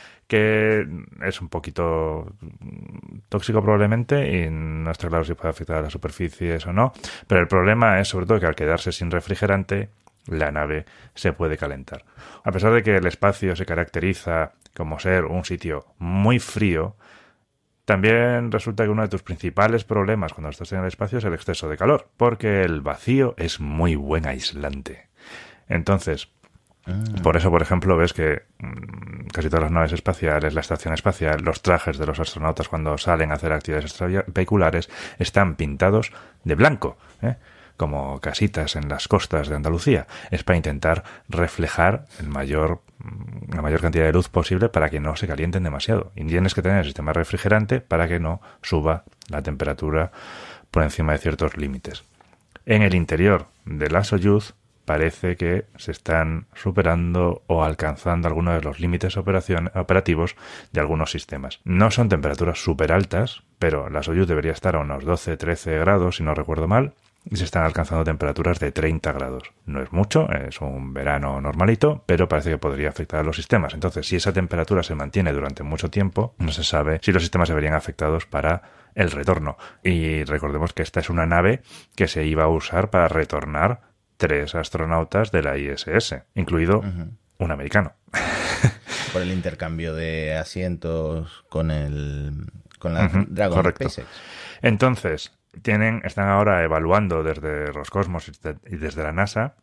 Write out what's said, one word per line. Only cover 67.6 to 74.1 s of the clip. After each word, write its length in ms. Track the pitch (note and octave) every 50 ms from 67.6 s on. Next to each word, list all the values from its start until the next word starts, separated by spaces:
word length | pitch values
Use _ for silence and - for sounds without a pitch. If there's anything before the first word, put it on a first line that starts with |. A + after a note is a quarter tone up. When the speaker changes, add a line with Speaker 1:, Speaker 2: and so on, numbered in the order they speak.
| D#2+
Speaker 1:
alcanzando 400 | D#2+ D#2+ - D#2+ - E2+ D#2+ D#2+
temperaturas 560 | D#2+ D#2+ C#2+ - D2 C#2+ - D#2+ E2+ F2 -
de 120 | D#2 C#2+ -
treinta 400 | - D#2+ D#2+ D#2+ D#2 - D#2 C#2
grados. 400 | C2+ C2+ C2 B1+ B1+ - - - _ _
No 160 | - D2 C#2 C2
es 100 | - -
mucho, 340 | E2+ G#2 G#2 - D#3 D#3 - -
es 260 | C#2+ C2+ C2+ C2+ - D2
un 320 | C#2 C2 C2 C2+ C2 C2
verano 440 | C2+ C2+ C#2+ D2 C#2+ C#2+ C#2 C2+ C2+
normalito, 640 | C#2 C#2+ C2+ D#2+ F2+ G#2 A2+ A2 - D3+ D3+ C3+ -
pero 200 | - F2+ D#2+ F2+
parece 220 | F2 D#2+ D2+ D2 E2+
que 100 | D#2 C#2+
podría 300 | - D2+ C#2 C2+ D2+ D2+
afectar 320 | - - D#2 - - D#2
a 40 | D2+
los 120 | D#2 D#2
sistemas. 380 | - - - - G#2+ E2 C#2+ -
Entonces, 320 | E2 F#2+ F2+ - - D#2+
si 100 | -